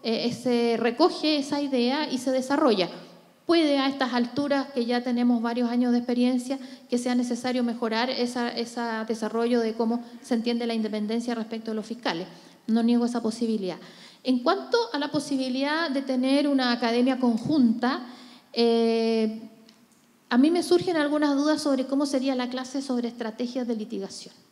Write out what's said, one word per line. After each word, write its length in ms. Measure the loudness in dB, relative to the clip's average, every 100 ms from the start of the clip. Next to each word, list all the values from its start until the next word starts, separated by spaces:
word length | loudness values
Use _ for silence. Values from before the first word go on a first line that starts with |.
eh, 280 | -2 -2 -2
se 440 | -2 0 2 2 2
recoge 600 | 0 4 2 4 0 0
esa 220 | 0 -4
idea 480 | 0 0 0 0 -2
y 100 | -4
se 120 | -2
desarrolla. 580 | -2 0 2 4 2 0 -6 -18 -20 -20 _ 0
Puede 320 | 2 4 2
a 100 | 0
estas 260 | -2 -2
alturas, 540 | 0 -2 -2 0 0 0
que 120 | -4
ya 180 | -2 -2
tenemos 400 | 0 0 2 2
varios 280 | 0 -2 0
años 200 | 0 2
de 80 | 2
experiencia, 600 | 0 2 2 0 -2 -8 -10 -18 -4
que 100 | -2
sea 180 | 0 0
necesario 480 | 0 -2 -2 0
mejorar 440 | -2 -2 -2 0 -2
esa, 400 | -2 -2 -2 -4
ese 320 | -4 -6 -6 -4 -4 -4
desarrollo 520 | -4 -2 0 2 2
de 140 | 0
cómo 300 | 0 0 0 -6 -18
se 120 | -4
entiende 320 | -2 0 -2 -2
la 80 |
independencia 600 | -2 -2 -4 -2 -2 -2
respecto 380 | -6 -6 -8 -6
de 20 |
los 120 | -8 -8
fiscales. 420 | -6 -4 -4 -6 -14 -20 -14 0
No 160 | 2
niego 220 | 4 4 2
esa 140 | 0
posibilidad. 560 | -4 -2 -2 -2 -4 -8 -14 -20 -20 -8
En 160 | -2 2
cuanto 380 | 2 0 0 0 0
a 60 | -4
la 120 | -2
posibilidad 800 | -2 -2 -2 -2 -2 0 0 -2
de 120 | -2
tener 440 | -2 0 2 4 4
una 240 | 2 2
academia 480 | 2 2 2 2 2
conjunta, 880 | 2 2 2 4 4 4 0 -2 -8 -18 -20 -20 _
eh, 880 | 0 2 4 2 2 2 2 0 -4 -14 -20 -20 _ _ _ _ _ _
a 60 | 4
mí 140 | 6
me 120 | 4
surgen 360 | 4 2 4 0
algunas 360 | 2 2 2
dudas 280 | 2 2 2
sobre 240 | 2 0 2
cómo 180 | 0
sería 300 | 2 0 0
la 160 | -2 -2
clase 320 | -6 -6 -6
sobre 260 | -2 -2 -2
estrategias 580 | -6 -8 -4 -6 -4 -4
de 80 |
litigación 600 | -4 -4 -8 -8 -12 -16 -20 _